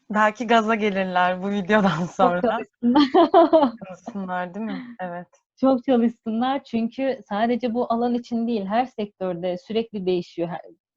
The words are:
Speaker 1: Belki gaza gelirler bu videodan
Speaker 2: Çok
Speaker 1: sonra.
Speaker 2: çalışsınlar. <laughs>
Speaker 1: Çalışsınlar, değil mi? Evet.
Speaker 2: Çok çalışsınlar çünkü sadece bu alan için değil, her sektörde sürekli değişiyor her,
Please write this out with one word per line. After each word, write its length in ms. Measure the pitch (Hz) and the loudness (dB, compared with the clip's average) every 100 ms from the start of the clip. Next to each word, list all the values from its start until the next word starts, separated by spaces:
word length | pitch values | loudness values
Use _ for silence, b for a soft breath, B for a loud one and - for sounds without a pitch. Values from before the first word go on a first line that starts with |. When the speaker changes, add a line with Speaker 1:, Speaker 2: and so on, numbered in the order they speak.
| - | -4
Speaker 1:
Belki 360 | 214 214 208 226 | 2 2 0 2
gaza 280 | 233 214 | 4 4
gelirler 680 | 226 208 196 185 180 180 185 | 0 0 0 0 2 0 0
bu 80 | 196 | -4
videodan 480 | 202 180 214 196 156 | -4 2 2 2 0
Speaker 2:
Çok 120 | 175 | -4
Speaker 1:
sonra. 300 | - 190 180 | 0 2 2
Speaker 2:
çalışsınlar. 1300 | 226 226 - _ 240 262 269 - 320 359 330 330 269 226 | -2 -4 -6 _ 2 4 4 4 6 6 6 6 4 0
<laughs> 80 | 190 | -14
Speaker 1:
Çalışsınlar, 680 | 180 - 202 190 180 180 | -16 -12 -10 -6 -6 -6
değil 120 | 190 220 | -8 -8
mi? 300 | 190 240 240 | -10 -12 -12
Evet. 280 | 180 175 175 _ _ - | -10 -10 -14 _ _ -2
Speaker 2:
Çok 280 | 262 262 | 2 2
çalışsınlar 800 | 262 247 233 233 226 220 254 277 | 2 2 2 -2 -8 -4 -2 -4
çünkü 560 | 269 226 233 247 269 233 - | -4 -4 -4 -4 -4 -4 -6
sadece 460 | 202 233 240 247 | -2 0 0 -2
bu 180 | 233 240 | -2 -2
alan 220 | 233 240 | 0 0
için 320 | 240 240 226 233 | -2 -4 -4 -2
değil, 180 | 226 190 | -4 -2
her 180 | 220 254 | -2 -4
sektörde 720 | - 208 - 185 170 180 175 | -4 -10 -6 -6 -4 -4 -6
sürekli 480 | - 220 226 214 185 | -6 -6 -4 -6 -2
değişiyor 420 | 180 - - 170 | -2 -2 -6 -6
her, 120 | 170 - - _ | -6 -14 -20 _